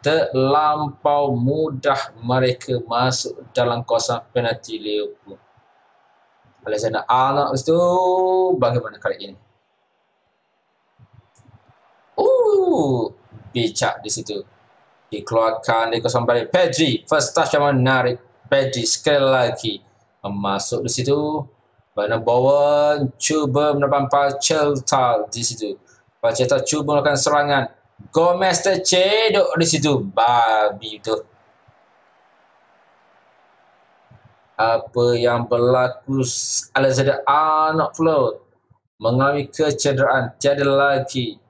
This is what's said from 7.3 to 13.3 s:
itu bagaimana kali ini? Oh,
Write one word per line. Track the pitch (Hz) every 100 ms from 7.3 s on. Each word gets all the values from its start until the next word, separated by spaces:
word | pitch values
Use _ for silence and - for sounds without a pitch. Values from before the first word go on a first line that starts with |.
| 143 139
itu | 135 143 170 175 180 180 185 185 185 185 -
bagaimana | 113 120 - -
kali | - - 101
ini? | 92 _ _ _ _ _ _ _ _ _ _ _ _ _ _ _ _ _ - _ _ _ _ _ _ _ _ _
Oh, | - 494 523 440 403 370 285 143 123 113 - _